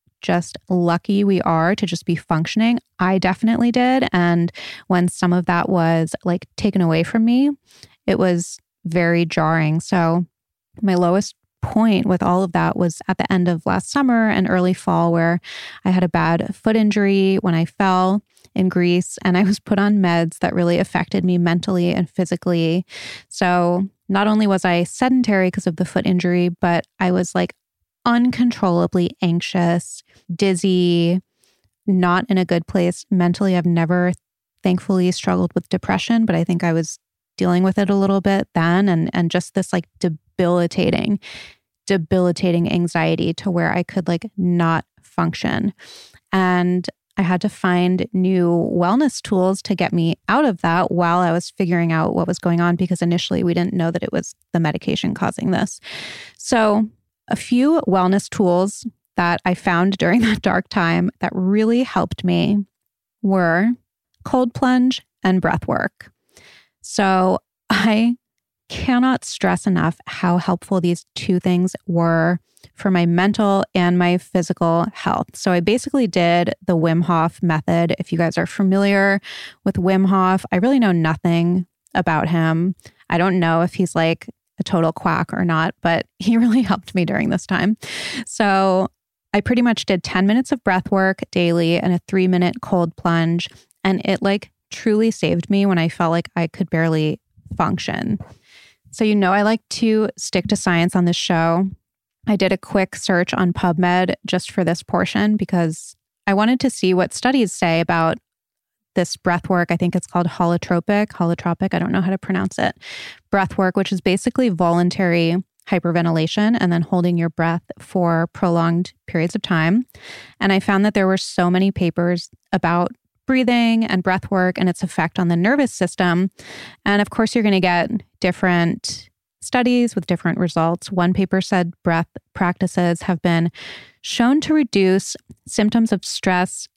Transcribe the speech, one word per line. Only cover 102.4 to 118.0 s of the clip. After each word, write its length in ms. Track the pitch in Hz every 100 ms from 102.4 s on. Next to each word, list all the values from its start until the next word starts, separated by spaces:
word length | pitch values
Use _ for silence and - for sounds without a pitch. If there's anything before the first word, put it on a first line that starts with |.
| 190
a 60 | 190
quick 360 | - 202 185 -
search 380 | - 180 180
on 180 | - 180
PubMed 640 | - 180 160 180 180 185 -
just 260 | - 185 -
for 140 | -
this 180 | 170 170
portion 540 | - 180 185 214 208 214
because 600 | 185 180 165 165 - - _ _ -
I 80 |
wanted 260 | 196 220 254
to 100 | 262
see 240 | - 185
what 180 | 180 180
studies 400 | - 247 269 208
say 280 | - 175 165
about 380 | 170 170 165 - - _ _ _ _ _ _
this 220 | - 175 -
breath 320 | 180 175 -
work. 220 | 180 175
I 60 | 170
think 180 | 175
it's 120 | 180 -
called 200 | 180 175
holotropic, 840 | - 170 175 - 175 - 202 214
holotropic. 640 | - 170 170 175 165 196
I 40 | 170
don't 140 | 175
know 80 | 180
how 100 | 180
to 80 | 190
pronounce 400 | - 185 190 -
it. 180 | - - - - - - _
Breath 280 | 202 190 -
work, 180 | 185 196
which 160 | 190
is 80 | 185
basically 480 | 190 190 254 - 254
voluntary 960 | 170 170 170 175 - 185 170 165 180 - _ -
hyperventilation 880 | 185 170 170 170 165 160 - 214 240
and 120 | 180
then 100 | 170
holding 340 | 165 180 175 170
your 140 | 165
breath 320 | - 165 170 - -
for 480 | - 190